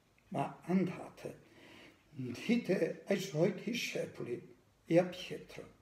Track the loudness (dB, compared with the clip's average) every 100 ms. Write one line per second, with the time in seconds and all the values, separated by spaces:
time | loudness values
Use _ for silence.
0 | _ _ -6 -2 -2 -4 2 2 2 -2
1 | -10 -12 -14 -14 -20 -20 -20 -20 -20 -20
2 | _ -8 -6 -4 2 2 4 2 2 -2
3 | -2 0 0 2 2 2 -4 -4 -2 -2
4 | -4 -6 -6 -6 -8 -20 _ _ 4 4
5 | 4 -2 -10 -10 -10 -14 -14 -18